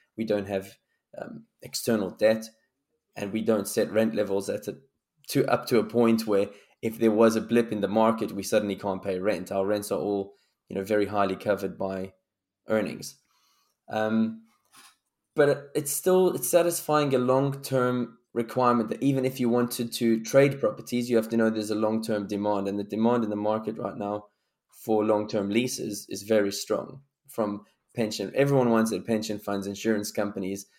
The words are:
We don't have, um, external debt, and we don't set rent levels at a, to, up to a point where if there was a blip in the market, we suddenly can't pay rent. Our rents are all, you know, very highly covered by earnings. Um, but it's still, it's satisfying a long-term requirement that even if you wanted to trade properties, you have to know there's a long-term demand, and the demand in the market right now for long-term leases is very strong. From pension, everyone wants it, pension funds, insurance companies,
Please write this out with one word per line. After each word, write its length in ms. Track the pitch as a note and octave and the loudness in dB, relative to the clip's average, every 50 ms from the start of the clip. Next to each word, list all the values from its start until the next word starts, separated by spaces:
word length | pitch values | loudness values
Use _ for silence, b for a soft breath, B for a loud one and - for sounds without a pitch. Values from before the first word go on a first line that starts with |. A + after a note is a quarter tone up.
| _ _ - | _ _ -10
We 100 | - A2+ | -8 -2
don't 220 | A2 G#2+ G2+ G2 G2+ | -2 0 -2 -2 -2
have, 300 | G2+ F#2+ F#2+ - - _ _ _ _ _ _ _ - - | -4 -6 -6 -8 -20 _ _ _ _ _ _ _ -16 -14
um, 260 | - - - - - _ _ _ | -14 -12 -14 -16 -18 _ _ _
external 480 | - C3+ - - - B2 A2+ G#2+ G2 F2 | -18 -12 -10 -6 -2 0 0 0 -2 -4
debt, 360 | D2+ - G#2+ A2 A2+ A2+ - - _ _ _ _ _ _ _ _ _ _ _ _ - | -4 2 2 2 2 2 -2 -12 _ _ _ _ _ _ _ _ _ _ _ _ -12
and 160 | A2 G#2 G2 | -10 -8 -6
we 100 | G2 A2 | -4 -4
don't 260 | G2+ A2+ A2+ G#2 G2 - | 0 0 0 0 0 -2
set 240 | - A2+ G#2 - | 0 -2 -2 0
rent 240 | G2 G#2+ A2+ G#2+ - | 2 2 2 2 2
levels 340 | G2+ G#2+ G2 G2 G2+ G2 G2 | -2 -2 0 -2 -4 -2 -4
at 180 | G2+ G2+ - G#2 | -6 -6 -6 -10
a, 100 | F#2 - _ _ _ _ _ _ _ _ _ - | -12 -12 _ _ _ _ _ _ _ _ _ -4
to, 160 | - C#3+ - - | 0 0 2 2
up 160 | A2 - - - | 0 -2 0 2
to 120 | B2+ A2 | 2 2
a 40 | G2+ | 2
point 420 | - - A#2+ A#2 A2+ A2+ A2+ A2 | 2 2 2 4 4 4 2 2
where 220 | G#2+ G#2 G2 G2+ - B B B B B B | 2 2 2 0 0 B B B B B B
if 160 | - A2+ A2+ - | -6 -6 -2 2
there 140 | A2+ A2+ | 2 4
was 240 | G#2 A2 A2+ A2+ A2+ | 6 6 6 6 6
a 60 | A2+ | 2
blip 300 | G2 - A#2 A#2+ A#2 A2+ | -2 2 2 2 2 2
in 100 | A2 G#2 | -2 -4
the 60 | G2 F#2+ | -2 0
market, 440 | G2+ A2+ A2 A2+ A2+ A2 A2 - | 2 4 4 4 2 0 -2 -6
we 120 | F#2 G2+ G2 | -6 -8 -6
suddenly 320 | - - G#2+ G#2 G2+ G2 | 0 0 0 0 0 -4
can't 280 | F2+ - G2+ F#2+ F#2 - | -4 -4 -6 -6 -6 -6
pay 160 | G2+ F#2 F#2 | -6 -6 -2
rent. 320 | F#2 G#2 G2 E2 F#2 - | -2 -2 -2 -2 -4 -4
Our 140 | G2+ G2 F#2+ | -2 -2 0
rents 260 | G2 G#2+ G#2 G#2 - | 0 -2 -2 -2 -2
are 80 | G#2 E2 | -2 -2
all, 360 | D#2 G#2 G2+ G2 G2 G2 b b b b b b _ - | 0 0 0 -2 -2 -4 b b b b b b _ -8
you 60 | - | -6
know, 80 | G2 F#2+ | -6 -2
very 240 | G2 G#2+ G#2+ G2+ F#2+ | 0 2 0 2 0
highly 280 | G#2 G2+ G2+ F#2+ F#2+ | 2 0 0 0 0
covered 420 | F#2 - G#2+ G2+ F#2 G#2 F#2 - - | -4 0 -2 -2 0 -2 -8 -6 -6
by 360 | G2 F#2+ F#2+ F#2+ F#2+ F#2+ _ _ _ _ _ _ _ _ _ _ _ - | -6 -6 -4 -6 -8 -10 _ _ _ _ _ _ _ _ _ _ _ -2
earnings. 480 | A2 A2 G2+ D2+ B1+ - - - - _ _ _ _ _ _ _ _ _ _ _ _ _ _ - | -2 -2 -2 -2 -6 -10 -12 -16 -16 _ _ _ _ _ _ _ _ _ _ _ _ _ _ -8
Um, 540 | - G#2+ A2 A2 A2+ A2+ A2 A2 - - - b b b b b b b b b b b _ _ _ _ _ _ - | -4 -2 -2 0 2 2 0 0 -2 -8 -18 b b b b b b b b b b b _ _ _ _ _ _ 2
but 340 | D#3 D3 C#3+ C3+ C#3 - - - | 2 4 4 4 0 -4 -6 -6
it's 160 | D3+ C#3+ - | -6 -4 -4
still, 400 | - - - F#3 F#3 F#3 F#3 F3+ - | -6 -2 2 4 4 6 4 4 2
it's 160 | - - - | 0 -2 2
satisfying 640 | - E3+ E3+ F3 E3+ - - - D3+ D3+ D3 C#3 C3+ | 4 4 4 4 0 -2 -2 0 2 2 2 4 2
a 60 | B2+ | 2
long-term 1000 | B2 B2+ C3 C3+ C#3 C#3 C3+ C#3 C3+ - C3 C3 B2 B2 B2 B2 A#2+ - - _ _ _ - | 2 4 4 4 2 0 -2 -4 -6 -2 0 2 2 2 0 0 -4 -6 -8 _ _ _ -4
requirement 560 | A#2 A#2 - - B2+ B2 A#2+ A#2+ A#2 A2 G2+ | -4 -4 -2 0 2 4 4 4 4 2 0
that 120 | A2 - | -2 -2
even 240 | C3+ C#3 C3+ C3+ B2+ | 0 0 2 2 0
if 140 | C3 C3 - | -2 -2 0
you 100 | B2 A#2 | 0 2
wanted 420 | A#2 B2 A#2+ A#2+ - - A#2+ A#2 | 2 2 2 0 -2 -4 -6 -6
to 300 | - - A#2+ A#2 A2+ A2+ A2+ | -4 0 2 2 2 2 0
trade 360 | - - C3+ C#3 C#3+ C#3 C#3 | 4 6 6 6 6 4 0
properties, 500 | - C3 C3 - - - B2 B2 A#2+ B2 | -2 -2 -2 -2 -10 -4 -4 -4 0 2
you 60 | A#2+ | 2
have 140 | A2+ A2 A2 | 2 2 2
to 80 | A2+ A2+ | 2 2
know 120 | A2+ A2 | 2 2
there's 220 | A2 A2 G#2 G#2 | 2 0 -2 -2
a 40 | G#2+ | -2
long-term 520 | G#2+ A2 G#2+ A2 A2 A2 - A2 G#2 G2+ F#2 | 0 0 0 0 0 -2 -2 -2 -2 -2 -2
demand, 400 | G#2 G2+ G2+ G#2 G#2 G2+ G2 G2 | -4 -2 0 0 0 0 0 -2
and 120 | G2+ G2+ | -2 -4
the 40 | G2+ | -4
demand 400 | G2+ G#2 A2 A2 A#2 B2 A#2+ A2+ | -4 -2 2 2 2 2 2 0
in 60 | G#2 | -2
the 60 | G#2+ | -4
market 420 | G#2 G#2 G#2+ G#2+ A2 A2 A2+ A2+ - | -2 -2 -2 -2 -2 -2 -6 -8 -6
right 200 | A#2+ G#2 - G#2+ | -8 -8 -8 -6
now 280 | G#2 G2+ G#2 G#2 - _ _ _ _ _ _ _ _ _ | -6 -6 -6 -6 -8 _ _ _ _ _ _ _ _ _
for 340 | _ - - A#2 A2 G#2+ G#2+ | _ -12 -4 0 2 2 4
long-term 460 | A2 G#2+ G#2 G#2+ G#2+ - G#2+ G2 G2+ | 4 2 2 0 -2 -2 -2 -2 2
leases 560 | G2+ A#2 B2+ B2 - - - A2 G2+ G2+ - - | 0 0 0 0 -4 -6 -6 -8 -8 -10 -10 -12
is 140 | - G2 G2 | -12 -10 -2
very 280 | G#2 A2 G#2+ G2+ G2+ | 2 2 2 2 2
strong. 500 | G2+ - - - G#2+ - - - - - _ _ _ _ _ - | -2 -6 -4 -4 -4 -4 -4 -8 -14 -20 _ _ _ _ _ -12
From 380 | - - A2 G#2 G2+ G2+ b b b b b b - | -4 -4 -2 -2 -2 -6 b b b b b b -6
pension, 360 | A#2+ A2+ G#2+ - - G2+ F#2+ - | -4 -4 -4 -4 -6 -6 -4 0
everyone 340 | C3 C#3 C#3+ C#3 C3+ B2 A#2 | 2 2 4 4 4 4 4
wants 220 | A2+ A2+ A2+ A2 | 4 4 4 2
it, 140 | G#2+ F2+ - | 0 -4 -2
pension 340 | - A2+ G#2+ A2 - G#2+ G#2 | -2 -2 -2 -2 -4 -6 -6
funds, 280 | - G2+ G2+ G2 F#2+ G2 | -6 -6 -4 -4 -4 -6
insurance 440 | G2+ - - A2+ A2 G#2 G#2 - | -8 -4 -2 0 0 0 -2 -4
companies, 560 | - A2 G#2 G#2 - G2 F#2 F#2 G2 G2 - _ _ | -4 -4 -4 -4 -4 -6 -6 -6 -6 -8 -10 _ _